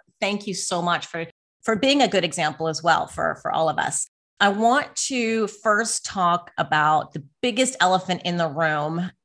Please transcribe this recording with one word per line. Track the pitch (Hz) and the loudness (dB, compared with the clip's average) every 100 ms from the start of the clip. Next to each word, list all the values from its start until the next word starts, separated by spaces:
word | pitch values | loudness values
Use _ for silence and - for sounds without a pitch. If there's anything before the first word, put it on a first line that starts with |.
| _ _ | _ _
thank | 202 202 208 | -4 -2 -4
you | |
so | 180 - 180 | -6 -4 -2
much | 175 165 - | 0 -2 -4
for, | 165 165 _ _ _ | -10 -10 _ _ _
for | - | -2
being | 220 269 285 | 2 4 4
a | 226 | 4
good | 190 | 2
example | 170 175 151 147 160 | 0 -2 -4 -2 -4
as | 151 | 0
well | 170 160 160 | 2 2 0
for, | 165 160 - | -4 -4 -4
for | - | -4
all | - 160 | 0 0
of | 156 | 0
us. | - - - _ _ _ | -2 -4 -6 _ _ _
I | 202 | 0
want | 202 226 277 - - - | 2 2 2 0 -6 -4
to | 262 226 226 202 | -2 -2 0 -2
first | - 220 208 220 - - | -2 0 0 0 -4 -6
talk | 196 175 175 - - | 0 2 0 -2 -6
about | 151 151 151 156 - | 0 2 4 2 0
the | 156 - _ | -12 -14 _
biggest | 247 226 254 - | -2 0 0 2
elephant | 185 185 185 175 | 2 2 0 -4
in | 180 175 | -2 -2
the | 160 | -2
room | 143 160 151 151 165 180 - | 0 0 0 -2 -4 -6 -6